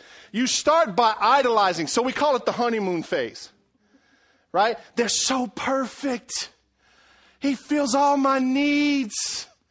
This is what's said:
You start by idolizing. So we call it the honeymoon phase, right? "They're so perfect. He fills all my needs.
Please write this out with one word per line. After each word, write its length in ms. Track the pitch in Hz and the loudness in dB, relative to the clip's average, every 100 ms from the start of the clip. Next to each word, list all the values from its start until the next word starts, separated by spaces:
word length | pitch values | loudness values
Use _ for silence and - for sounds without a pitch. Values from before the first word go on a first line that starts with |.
| - - - | -20 -20 -8
You 160 | 214 254 | -4 -2
start 480 | - 294 320 311 185 | 0 2 2 2 2
by 180 | 226 208 | 2 2
idolizing. 680 | 208 285 247 220 190 165 151 | 2 4 4 2 2 0 -2
So 140 | 233 | -2
we 120 | 247 | -2
call 220 | - 294 247 | 0 0 0
it 100 | 220 | -2
the 60 | |
honeymoon 520 | 190 240 220 190 170 | -2 -2 0 -2 -4
phase, 460 | - 160 117 - - _ _ _ _ _ _ _ _ _ _ | -2 -4 -4 -10 -20 _ _ _ _ _ _ _ _ _ _
right? 260 | 175 220 220 - - | 0 0 -2 -6 -4
"They're 120 | 233 | -2
so 400 | - - 262 240 | -2 0 0 -2
perfect. 1000 | - 269 269 240 - 277 247 - - - _ _ _ _ _ _ _ _ _ | -6 -4 -2 -4 -6 -6 -6 -8 -10 -10 _ _ _ _ _ _ _ _ _
He 140 | 277 | -4
fills 400 | 269 - 294 277 | -4 -2 -2 2
all 240 | 269 285 285 | 2 4 4
my 220 | 269 269 | 2 2
needs. 1080 | 254 269 294 285 294 277 220 - - - - _ _ | 2 2 2 2 2 0 -2 -4 -6 -6 -12 _ _